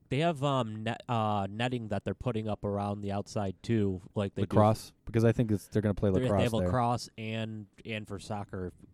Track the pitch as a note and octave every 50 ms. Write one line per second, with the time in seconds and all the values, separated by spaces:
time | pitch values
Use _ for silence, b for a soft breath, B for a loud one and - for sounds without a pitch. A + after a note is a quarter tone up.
0 | _ - C3 C3+ D#3+ E3+ E3+ C3 C#3 D3 C3+ C3 A#2 A2 G#2+ A2 A2 A2+ A#2 -
1 | - - A#2+ A2+ G#2+ G#2+ G#2 G#2 G2 G2 G2+ A2 A#2+ B2+ B2+ A#2+ A2+ G#2 G#2 G2
2 | - G#2+ G2 - - C3 A#2 A2 A2 G#2+ G2+ - - G2+ G2+ G2+ G2+ G2+ G#2 G#2
3 | G2+ G2+ G2 G2+ G2 - - A2+ G2+ F#2+ F2+ _ - - A#2 A2 G2+ G2 F#2 F2+
4 | - - - A2 G2+ G2 - - G#2 - - A2+ G#2 G#2+ A2 - - - - _
5 | - - G#2+ A#2 A2 A2+ A2 - B2 G#2+ G#2+ F#2+ - - - G#2+ G2+ G#2+ F#2+ -
6 | - G2+ F#2 F#2 - A#2+ G2+ F#2+ - A#2+ A2+ A2 F2+ F2+ F2+ B2+ A#2+ A#2+ A#2+ A#2
7 | - - - - A2 A2 A2+ A2+ A2 A2 A2 G#2+ G#2 G2 _ - - A2 A2+ G#2+
8 | G#2+ - G2+ F#2 - - A2 G2+ G2+ - - F#2+ F#2 F2+ - - - -